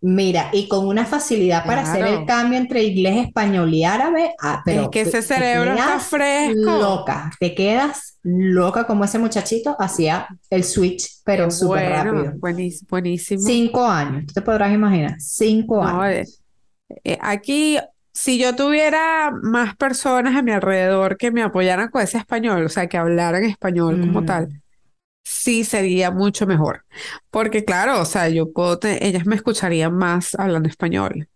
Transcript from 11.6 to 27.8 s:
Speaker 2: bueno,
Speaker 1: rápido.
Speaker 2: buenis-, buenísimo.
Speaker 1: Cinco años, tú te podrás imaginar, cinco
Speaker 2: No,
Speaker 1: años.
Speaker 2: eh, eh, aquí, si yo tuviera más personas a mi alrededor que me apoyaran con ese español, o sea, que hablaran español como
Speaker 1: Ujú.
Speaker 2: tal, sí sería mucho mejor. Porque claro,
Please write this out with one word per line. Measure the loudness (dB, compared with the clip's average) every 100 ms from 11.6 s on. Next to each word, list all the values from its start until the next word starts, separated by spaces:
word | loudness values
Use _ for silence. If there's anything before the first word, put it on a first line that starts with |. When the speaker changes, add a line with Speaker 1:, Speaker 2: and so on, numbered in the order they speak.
| 0
Speaker 2:
bueno, | 2 0
Speaker 1:
rápido. | 0 0 -2 -2 -4
Speaker 2:
buenis-, | -6 -4 -4 -8 -6
buenísimo. | -4 -2 -4 -4 -4 0
Speaker 1:
Cinco | 2 0 0 0
años, | 0 -2 -4 -6
tú | -6
te |
podrás | 0 0 2
imaginar, | 4 4 2 0 -4
cinco | -8 0 2 2 2 0
Speaker 2:
No, |
Speaker 1:
años. | 0 0 0
Speaker 2:
eh, | -2 -4 -14 _ _ _ _ _ -12
eh, | -6 -4
aquí, | -4 -4 -2 0 2 0 -4 _ _
si | -6 -2 2
yo | 0 0
tuviera | 2 2 2 2 0 0 -2
más | -2 -2 0 0 -2
personas | -2 -2 0 0 2 2
a |
mi | 2
alrededor | 0 2 2 2 2 2 0
que | -2
me | 0
apoyaran | 0 2 2 2 0
con | -2
ese | -2 -2
español, | -4 -2 0 0 0
o |
sea, | -2 -2
que | 0
hablaran | 0 2 2 0 0
español | -2 -2 0 2 2
como | 2
Speaker 1:
Ujú. | 0
Speaker 2:
tal, | 0 -2 -4 -8 _ _ _ _ _ _
sí | -8 -4 0 0 0
sería | 0 0 2 0
mucho | 2 0 0 0
mejor. | 2 2 -2 _ -16 -14 -16 _
Porque | -2 0 -2 0
claro, | 0